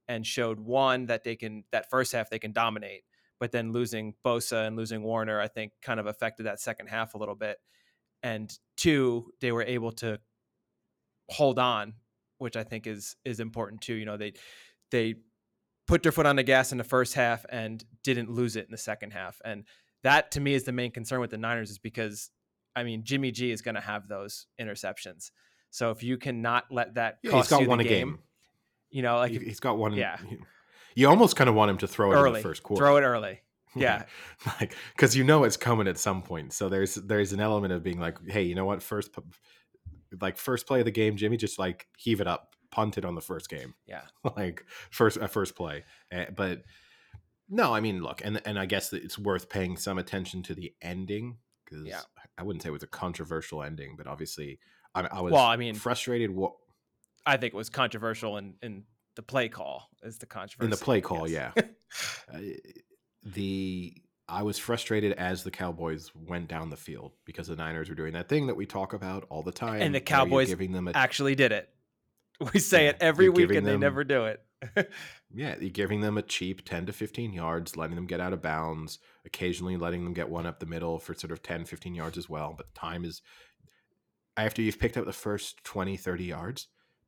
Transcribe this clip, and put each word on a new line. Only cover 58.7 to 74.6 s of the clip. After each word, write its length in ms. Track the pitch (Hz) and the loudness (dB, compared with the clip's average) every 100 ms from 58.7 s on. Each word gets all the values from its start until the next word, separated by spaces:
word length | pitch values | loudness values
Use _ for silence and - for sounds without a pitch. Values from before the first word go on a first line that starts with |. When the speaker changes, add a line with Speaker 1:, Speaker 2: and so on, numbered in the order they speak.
| 98 104 _ _ | -14 -18 _ _
Speaker 1:
the 80 | - | -18
play 280 | 110 131 113 | -4 -2 -2
call 400 | - 71 64 - _ | -4 -10 -10 -14 _
is 140 | 113 110 | -16 -16
the 80 | 104 | -14
controversy, 380 | 98 101 - | -12 -12 -2
Speaker 2:
In 60 | 113 | -2
the 60 | 104 | 0
play 240 | - 110 | 4 2
call, 260 | - 85 82 | 2 -2 -2
Speaker 1:
yes. 240 | 80 64 | -2 0
Speaker 2:
yeah. 80 | - - | 0 0
Speaker 1:
<laughs> 640 | - - - - - - | -6 -14 -8 -8 -8 -14
Speaker 2:
Uh, 60 | - 202 - - - _ _ _ _ | -12 -12 -12 -16 -20 _ _ _ _
the, 720 | 107 95 98 95 95 92 87 - _ _ - | -12 -6 -4 -2 -4 -6 -8 -14 _ _ -10
I 140 | 87 | -4
was 160 | 104 - | -4 -4
frustrated 540 | - 117 - 110 104 | -2 -2 0 2 2
as 280 | 95 90 92 | 0 -2 -4
the 80 | 92 | -8
Cowboys 640 | - 90 82 82 80 - | -6 -6 -4 -6 -6 -10
went 340 | 80 82 87 82 | -16 -8 -8 -6
down 220 | 82 80 | -8 -8
the 60 | 73 | -12
field 360 | - 64 69 _ | -14 -14 -16 _
because 240 | - 82 85 | -18 -12 -10
the 80 | 80 | -6
Niners 320 | 80 80 80 | -6 -6 -6
were 60 | |
doing 180 | 80 78 | -6 -6
that 160 | 85 87 | -6 0
thing 180 | 151 135 | 0 0
that 80 | |
we 100 | 117 | -4
talk 280 | 101 101 95 | -4 -6 -6
about 340 | 104 92 95 - | -6 -6 -8 -8
all 140 | 156 | -8
the 100 | 92 | -8
time, 300 | - 113 202 | -6 -4 -2
Speaker 1:
And 120 | 165 | 0
the 40 | 139 | 0
Speaker 2:
where 20 | |
you're 0 | |
Speaker 1:
Cowboys 460 | - 143 127 135 131 | 2 4 6 4 2
Speaker 2:
giving 240 | 90 92 | 0 -4
them 160 | 92 90 | -4 0
a 40 | |
Speaker 1:
actually 400 | 135 131 - 139 | 2 2 2 0
did 160 | 139 127 | 4 4
it. 160 | 104 - _ _ _ _ _ _ - 139 | 2 -6 _ _ _ _ _ _ -8 0
We 80 | 202 | 2
say 240 | - 175 | 6 8
Speaker 2:
Yeah, 60 | 147 | 8
Speaker 1:
it 60 | 147 | 6
every 240 | 165 156 190 | 4 8 8
Speaker 2:
you're 60 | |
Speaker 1:
week 120 | 170 92 | 10 6
Speaker 2:
giving 80 | 101 | 6
Speaker 1:
and 80 | - | 4
they 60 | |
Speaker 2:
them 80 | - | 2
Speaker 1:
never 240 | 139 135 | 2 0
do 220 | 139 135 110 | 2 2 2
it. 160 | 110 _ - | -4 _ -16